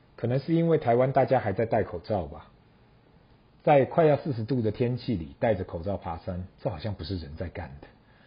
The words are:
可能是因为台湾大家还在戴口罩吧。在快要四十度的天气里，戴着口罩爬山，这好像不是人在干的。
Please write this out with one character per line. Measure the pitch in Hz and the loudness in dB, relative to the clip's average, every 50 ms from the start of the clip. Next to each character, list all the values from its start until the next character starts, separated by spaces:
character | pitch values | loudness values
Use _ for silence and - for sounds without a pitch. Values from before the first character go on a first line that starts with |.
| _ _ _ | _ _ _
可 | - - | -6 -2
能 | 120 123 139 | -2 -2 -2
是 | - - 165 | 0 0 2
因 | 165 165 165 | 2 4 4
为 | 160 156 | 4 2
台 | - - 117 | 4 4 4
湾 | 120 127 139 135 | 4 4 4 4
大 | 135 131 | 4 4
家 | - 131 123 | 4 4 2
还 | - 104 95 | 2 0 0
在 | - 117 | 0 0
戴 | 110 120 113 95 | 2 2 0 0
口 | - - 85 | 0 -4 -8
罩 | - - 107 98 82 | -6 -4 -2 -2 -2
吧。 | 73 76 73 - - _ _ _ _ _ _ _ _ _ _ _ _ _ _ _ _ _ _ _ _ _ _ - | -4 -10 -14 -18 -20 _ _ _ _ _ _ _ _ _ _ _ _ _ _ _ _ _ _ _ _ _ _ 2
在 | 170 151 139 127 | 6 6 6 6
快 | - - - 165 | 4 4 4 4
要 | 151 147 | 4 4
四 | 135 - 170 131 | 2 0 -2 -4
十 | 113 110 | -4 -2
度 | - 139 127 110 | -2 -2 0 0
的 | 107 | 0
天 | 101 - 123 120 127 | 0 0 0 -2 -2
气 | 120 - - 117 | -4 -4 -4 -4
里， | 87 80 69 - - | -4 -4 -8 -6 0
戴 | - 117 110 | 2 2 2
着 | 92 92 | 0 -2
口 | - - 87 80 | -6 -8 -8 -6
罩 | 98 85 85 | -4 -6 -6
爬 | - 90 82 | -6 -8 -10
山， | 85 - - 92 90 90 - _ _ - | -8 -8 -8 -8 -8 -8 -12 _ _ -6
这 | 135 | -6
好 | 104 78 | -6 -6
像 | - 107 98 | -6 -8 -6
不 | - - | -6 -8
是 | - 98 90 | -6 -6 -6
人 | 80 71 76 | -8 -8 -10
在 | - 92 85 | -10 -10 -10
干 | - - 76 65 67 73 - | -10 -10 -12 -12 -14 -16 -20
的。 | - - _ _ _ _ _ _ | -20 -20 _ _ _ _ _ _